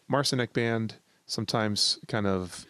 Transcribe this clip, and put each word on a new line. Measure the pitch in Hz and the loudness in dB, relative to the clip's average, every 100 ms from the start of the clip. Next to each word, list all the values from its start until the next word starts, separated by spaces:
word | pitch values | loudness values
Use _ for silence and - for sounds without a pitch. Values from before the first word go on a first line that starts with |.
| - | 0
Marcinek | 131 139 131 120 | 0 2 0 0
Band, | - 117 113 113 - _ _ - | 0 0 0 -2 -6 _ _ -10
sometimes | - 107 117 107 101 - - - | -6 -2 0 0 2 0 0 -2
kind | 113 101 | 0 2
of | 95 90 - - | 2 -2 -10 -14